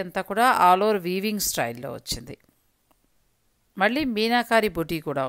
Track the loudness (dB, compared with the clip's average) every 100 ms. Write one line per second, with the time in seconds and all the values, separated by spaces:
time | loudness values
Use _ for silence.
0 | -4 -6 -4 0 2 6 6 6 4 0
1 | -2 -4 -4 -4 -4 -2 -4 -6 -10 -12
2 | -10 -10 -10 -18 _ _ _ _ _ _
3 | _ _ _ _ _ _ _ -2 0 0
4 | -2 -2 0 0 2 2 2 -2 -4 -4
5 | -4 -4